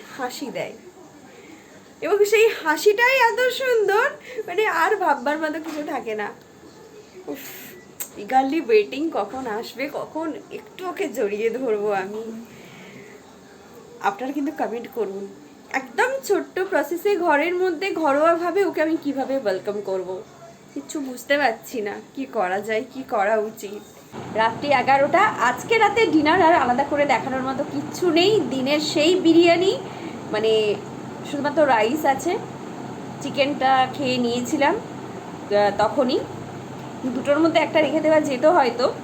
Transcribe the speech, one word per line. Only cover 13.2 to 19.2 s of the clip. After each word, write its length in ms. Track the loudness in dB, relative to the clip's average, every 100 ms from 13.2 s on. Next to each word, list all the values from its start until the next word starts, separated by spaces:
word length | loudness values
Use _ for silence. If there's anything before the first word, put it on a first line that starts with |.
| -20 -20 -20 -20 -20 -20 -20 -8
আপনারা 320 | -6 -4 -6
কিন্তু 200 | -6 -6 -4
কমেন্ট 300 | -6 -6 -8
করুন, 340 | -8 -6 -8 -12 -16 -20 -20 -10
একদম 380 | -8 -6 -2 -2 -2 -2
ছোট্ট 320 | -2 -2 -6
প্রসেসে 560 | -2 -2 -2 -2 0 0
ঘরের 380 | 2 2 2
মধ্যে 360 | 0 -2 -2 -4
ঘরোয়াভাবে 760 | -2 0 4 4 2 0 0
ওকে 180 | 0 0
আমি 140 | 0 -2
কিভাবে 320 | -2 -4